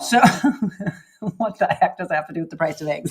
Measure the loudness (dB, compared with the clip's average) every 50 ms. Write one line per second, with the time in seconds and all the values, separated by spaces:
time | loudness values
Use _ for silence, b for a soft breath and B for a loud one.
0 | -2 4 4 6 8 6 6 6 0 0 0 0 -4 -4 -4 -4 -8 -8 -8 -8
1 | -16 _ _ _ -8 -8 -4 -4 -4 -4 -2 -2 0 0 2 2 0 0 0 -4
2 | -6 -4 -2 -4 -4 -4 -6 -8 -8 -8 -4 -4 -4 -4 -4 -6 -6 -6 -6 -4
3 | -4 -8